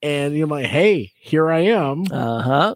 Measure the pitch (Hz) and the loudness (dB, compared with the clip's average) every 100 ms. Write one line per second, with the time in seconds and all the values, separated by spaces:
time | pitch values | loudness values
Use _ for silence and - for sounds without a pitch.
0 | 147 143 143 147 156 147 120 135 202 185 | -4 -2 -2 -2 -2 -2 -2 2 2 2
1 | 98 _ - 156 160 165 185 226 143 143 | -4 _ -2 0 2 2 2 2 0 -2
2 | 190 143 120 117 120 139 196 | -4 -4 -2 -2 0 2 2